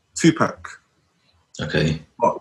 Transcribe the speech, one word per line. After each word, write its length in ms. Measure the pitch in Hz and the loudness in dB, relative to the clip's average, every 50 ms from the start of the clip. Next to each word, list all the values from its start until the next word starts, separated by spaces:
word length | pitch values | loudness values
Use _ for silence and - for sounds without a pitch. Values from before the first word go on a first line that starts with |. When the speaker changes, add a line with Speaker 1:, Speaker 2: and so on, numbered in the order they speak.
| _ _ _ | _ _ _
Speaker 1:
Tupac. 680 | - - 165 - - 113 - - - - - - - _ _ _ _ _ _ _ _ _ _ _ _ _ _ - - | 2 4 4 4 4 0 -2 -2 -8 -16 -18 -18 -20 _ _ _ _ _ _ _ _ _ _ _ _ _ _ -10 -8
Speaker 2:
Okay. 400 | 80 78 - - 78 80 76 - - - _ - | -6 -2 0 0 0 0 -2 -4 -8 -14 _ -2
Speaker 1:
But 180 | - - - - | 0 0 0 -2